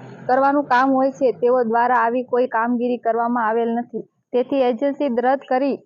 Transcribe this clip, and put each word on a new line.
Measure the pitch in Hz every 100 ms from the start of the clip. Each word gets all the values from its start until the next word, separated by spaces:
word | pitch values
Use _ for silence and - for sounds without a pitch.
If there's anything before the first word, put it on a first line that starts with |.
| - - -
કરવાનું | 254 277 285 277
કામ | 247 269
હોય | 262 269
છે, | 262 254
તેઓ | 165 240 254
દ્વારા | 226 233 240 247
આવી | 233 254 240
કોઈ | 247 247
કામગીરી | 226 240 240 240 240 233
કરવામાં | 226 233 240 220
આવેલ | 226 233
નથી. | 233 233 220 - _ _
તેથી | 247 254 277 247
એજન્સી | 240 285 285 285 233 247
રદ | 277 -
કરી | 254 277 220